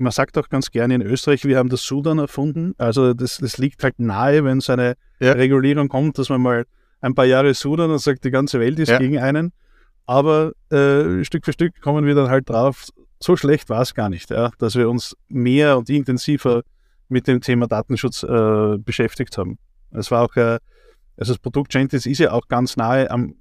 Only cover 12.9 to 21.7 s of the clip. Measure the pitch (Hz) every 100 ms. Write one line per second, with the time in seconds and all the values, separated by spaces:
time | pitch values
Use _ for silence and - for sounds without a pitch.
12.9 | _ _ - - 175 143 151 - 113 127
13.9 | - 104 87 - 110 117 - 113 117 117
14.9 | 120 - - - 131 123 139 151 131 117
15.9 | 147 135 123 - 143 131 120 - _ _
16.9 | _ - 127 139 123 - 120 120 107 -
17.9 | 123 127 - - 117 107 107 107 104 110
18.9 | - 113 - 120 - 90 - _ _ _
19.9 | 110 - 120 120 - 117 117 _ _ _
20.9 | _ _ - 104 117 123 139 139